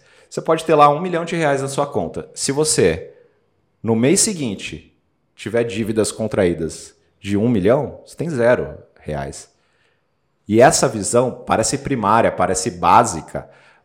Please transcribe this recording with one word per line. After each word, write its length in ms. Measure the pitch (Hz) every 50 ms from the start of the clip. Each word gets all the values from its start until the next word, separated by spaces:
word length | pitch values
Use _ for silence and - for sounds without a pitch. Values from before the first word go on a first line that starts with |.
| _ _ _ _ _ _
Você 140 | - - -
pode 220 | - 165 160 160
ter 100 | - 160
lá 140 | 147 147 147
um 120 | 143 151
milhão 240 | 185 185 170 160 170
de 120 | 170 180
reais 260 | 170 160 143 143 131 135
na 60 | 135
sua 180 | 135 - 143
conta. 420 | 143 - 110 87 78 - 85 - - -
Se 160 | - - -
você, 600 | 135 143 156 151 - - 110 87 78 90 - - - _ _ _ _ _ _ _ _ _ _ _ _ _ -
no 120 | 110 113
mês 260 | 110 120 139 180 -
seguinte, 760 | - 226 208 165 143 113 98 - - - - 76 - _ _ _ _ _ _ _ _ _ _
tiver 260 | - - 110 104 117 120
dívidas 460 | - 95 107 113 98 110 110 101 98
contraídas 840 | - - 113 107 - 113 95 87 85 78 82 76 - - - - - _ _ _ _ _
de 160 | - 98 101
um 120 | 98 107 123
milhão, 520 | 123 101 87 104 127 147 135 107 - - -
você 120 | - -
tem 120 | - 139 170
zero 500 | 160 120 117 120 123 - 71 69 73 - - _ _ _
reais. 540 | - - 76 71 69 71 73 - - _ _ _ _ _ _ _ _ _ _ _ _ _ _ _ _ _ _ _ _ -
E 120 | 101 110
essa 280 | 127 151 - - 160 135
visão 560 | 117 107 95 - - 120 131 123 101 - -
parece 320 | - - 92 110 - - 135
primária, 540 | - - 139 120 104 98 107 117 107 90 -
parece 380 | - 107 - 95 - - -
básica, 760 | 87 87 90 85 95 113 123 110 92 78 - - - 73 - - - _ _ _ _ _ _